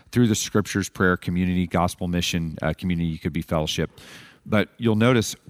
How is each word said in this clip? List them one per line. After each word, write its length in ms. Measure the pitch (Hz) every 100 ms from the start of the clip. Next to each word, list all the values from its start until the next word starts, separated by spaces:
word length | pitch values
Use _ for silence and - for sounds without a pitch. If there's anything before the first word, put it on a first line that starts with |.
| _
through 160 | - 120
the 60 |
Scriptures, 540 | 104 - 107 95 101 92
prayer, 280 | - 92 90
community, 500 | - 90 90 90 87
gospel 420 | 90 87 - 90
mission, 340 | 87 - 87 82 76
uh, 100 | 73 85
community, 280 | 92 87 85
you 40 | 80
could 160 | 90
be 80 | 78
fellowship." 480 | 82 82 78 - 78 - - - - - -
But 220 | 107 95 -
you'll 240 | 113 107 117
notice 280 | 127 101 - -